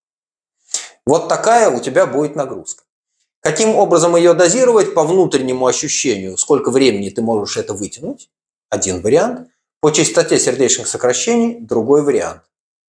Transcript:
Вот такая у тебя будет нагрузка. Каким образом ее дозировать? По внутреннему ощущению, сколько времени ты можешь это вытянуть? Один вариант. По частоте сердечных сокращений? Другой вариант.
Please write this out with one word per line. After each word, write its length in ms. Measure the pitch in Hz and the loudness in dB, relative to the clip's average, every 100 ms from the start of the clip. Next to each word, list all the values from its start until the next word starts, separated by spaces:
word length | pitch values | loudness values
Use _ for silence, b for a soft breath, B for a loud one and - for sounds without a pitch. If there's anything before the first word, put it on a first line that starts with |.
| _ _ _ _ _ _ B B B B | _ _ _ _ _ _ B B B B
Вот 240 | - 165 165 | 0 0 0
такая 420 | 156 185 233 208 | -2 2 4 4
у 80 | 123 | 0
тебя 260 | 131 135 175 | -2 0 0
будет 280 | 127 151 151 | 0 -4 -4
нагрузка. 460 | 135 101 78 - _ _ _ _ _ _ | -8 -10 -14 -18 _ _ _ _ _ _
Каким 360 | 156 151 220 220 | -4 0 0 2
образом 400 | 185 170 170 170 | 2 4 4 4
ее 180 | 175 | 4
дозировать? 600 | 165 175 247 254 220 180 | 4 4 4 4 4 2
По 100 | 170 | 0
внутреннему 600 | 156 190 170 143 127 127 127 | 0 2 2 0 -2 -2 0
ощущению, 720 | 123 147 - 139 101 95 92 | -2 -4 -4 -2 -2 -4 -4
сколько 320 | - 143 - | 0 0 2
времени 400 | 127 135 101 98 | 2 2 0 -4
ты 100 | 117 | -4
можешь 360 | 113 113 101 117 | -2 -2 -4 -6
это 160 | 104 | -6
вытянуть? 560 | 101 98 - 175 277 _ _ _ _ - | -6 -10 -10 -12 -14 _ _ _ _ -8
Один 320 | 101 95 90 | -6 -4 -4
вариант. 480 | 101 147 220 247 - _ _ _ | 2 2 2 -4 -14 _ _ _
По 100 | 151 | 0
частоте 460 | 151 151 180 160 147 | 0 0 0 2 0
сердечных 500 | 139 123 123 113 113 | 0 0 0 -2 -6
сокращений? 720 | 110 127 123 - 233 233 117 | -4 -2 -2 -2 0 0 -4
Другой 420 | 110 113 113 147 | -4 -2 2 2
вариант. 400 | 143 113 85 - _ _ _ _ | 2 0 -2 -10 _ _ _ _